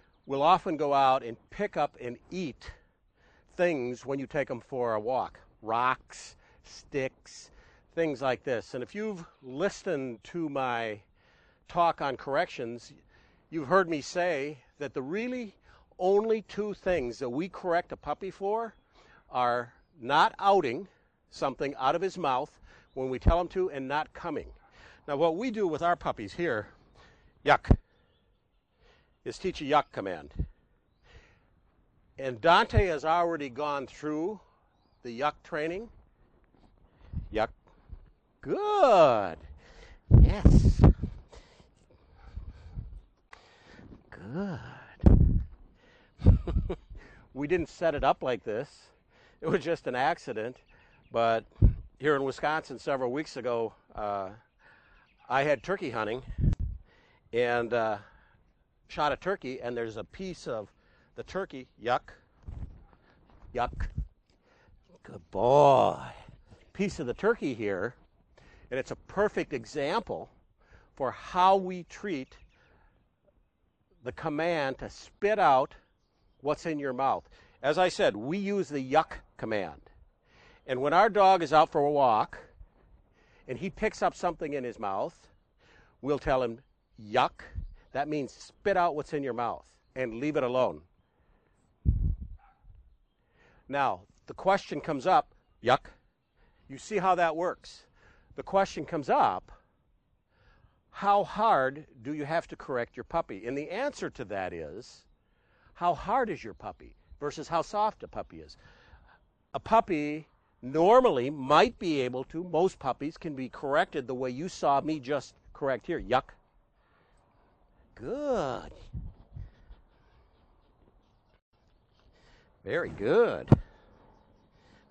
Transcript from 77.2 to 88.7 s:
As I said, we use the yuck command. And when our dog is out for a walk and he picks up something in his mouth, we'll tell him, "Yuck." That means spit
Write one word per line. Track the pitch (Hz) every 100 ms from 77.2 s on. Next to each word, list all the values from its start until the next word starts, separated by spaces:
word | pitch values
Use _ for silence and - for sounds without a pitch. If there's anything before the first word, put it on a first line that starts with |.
| - - - _
As | 135 160
I | 185
said, | - 160 104
we | 123 196
use | 196 202 156
the | 143 131
yuck | 147 160 - - -
command. | 117 107 85 73 - - - _ _ _ - - -
And | 127
when | 143
our | 170 220
dog | 202 190 190
is | 151
out | 151 160
for | 160
a | 143
walk | 143 127 107 147 - - - - _ _ - _ _ _ _ -
and | 120
he | 180
picks | - 214 -
up | 185
something | - 175 160 156
in | 143
his | 123 107
mouth, | 104 98 151 - _ _ _ _ _ - _ _
we'll | 135 143
tell | 156 131
him, | 120 117 _ _ _ -
"Yuck." | 104 120 147 - - - - - -
That | 127 147
means | 151 123
spit | - - _ 202